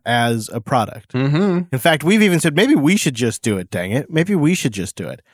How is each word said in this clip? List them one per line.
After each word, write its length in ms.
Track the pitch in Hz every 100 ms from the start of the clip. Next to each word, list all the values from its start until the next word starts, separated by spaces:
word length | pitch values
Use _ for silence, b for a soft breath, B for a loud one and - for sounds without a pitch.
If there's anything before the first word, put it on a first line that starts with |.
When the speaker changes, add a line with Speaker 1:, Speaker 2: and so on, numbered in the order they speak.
| -
Speaker 1:
as 440 | 120 117 117 104
a 80 | 110
product. 520 | - 127 101 - -
Speaker 2:
Mm-hmm. 600 | 127 139 151 202 180 175
Speaker 1:
In 60 | 131
fact, 240 | 170 156
we've 180 | 156 220
even 180 | 208 165
said, 160 | 165 147
"Maybe 200 | 269 269
we 200 | 147 214
should 200 | 151 117
just 260 | 120 -
do 160 | 113 98
it, 140 | 87
dang 200 | 92 92
it. 180 | 123 -
Maybe 260 | 160 175 190
we 180 | 151
should 200 | 180 135
just 220 | 98 85 -
do 140 | 78
it." 120 | - _